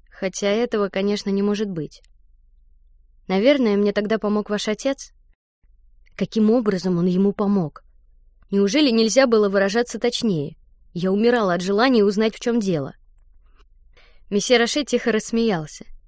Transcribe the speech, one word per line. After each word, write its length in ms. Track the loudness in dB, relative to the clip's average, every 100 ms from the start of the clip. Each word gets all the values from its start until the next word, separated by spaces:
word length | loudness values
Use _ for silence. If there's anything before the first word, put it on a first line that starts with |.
| _
Хотя 380 | -8 -8 -4 -2
этого, 420 | 0 0 -2 -2
конечно, 400 | -2 -2 -2 -2
не 100 | 0
может 280 | 0 -2 -4
быть. 320 | -6 -10 -14 -20 _ _ _ _ _ _ _ _ _ _ _ -4
Наверное, 480 | 2 4 4 2 2
мне 160 | 0
тогда 280 | 0 -2 -2
помог 300 | 0 -2 -2
ваш 180 | -6 -4
отец? 440 | -4 -4 -4 -10 _ _ _ _ _ _ _ _ -20 _ -8
Каким 360 | -4 0 2
образом 460 | 2 2 -2 0 0
он 100 | 0
ему 260 | 2 0
помог? 500 | 0 0 0 -2 -8 _ _ _ _ _ _ -4
Неужели 400 | 0 2 2 2
нельзя 340 | 2 2 2 4
было 240 | 4 2
выражаться 500 | 2 0 0 -4 -2
точнее? 560 | -4 -2 -2 -2 -4 -12 _ _ -14
Я 180 | -6 -2
умирала 440 | 0 2 2 0 -2
от 60 |
желания 440 | 0 0 4 4 2
узнать, 300 | 2 -2 -2
в 40 |
чём 200 | -4 -2
дело. 360 | -2 -4 -6 -12 _ _ _ -20 _ _ _ _ _ _ -20 -20 -6
Месье 280 | -4 2 2
Роше 260 | 2 -2
тихо 280 | -2 -2 0
рассмеялся. 760 | -2 -2 -2 0 -2 -6 -14 -18 -20